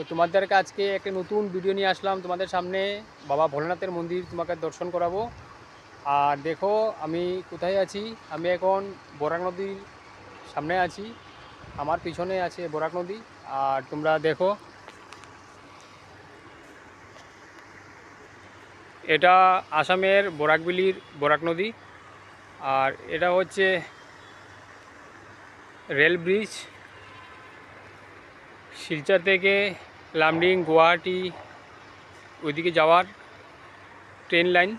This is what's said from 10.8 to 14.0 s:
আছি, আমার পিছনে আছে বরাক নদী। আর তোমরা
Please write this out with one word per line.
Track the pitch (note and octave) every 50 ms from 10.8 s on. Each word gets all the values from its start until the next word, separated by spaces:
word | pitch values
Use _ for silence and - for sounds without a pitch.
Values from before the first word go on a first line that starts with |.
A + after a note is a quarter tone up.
| F3+
আছি, | E3+ - - G3+ A3+ A#3 - - - - - - - - - - - - -
আমার | C#3+ D3 E3 E3+ -
পিছনে | F3 D3+ E3 F3 F#3 F#3+ F#3 F3+
আছে | E3+ - - F3 D#3+ D3
বরাক | D3+ D#3+ D#3+ E3 F3+
নদী। | F3+ F3 G3+ A3+ A3+ - - - - - C3+ C3+
আর | C3+ C3+ C3+ C3+ C3 -
তোমরা | D#3 D3+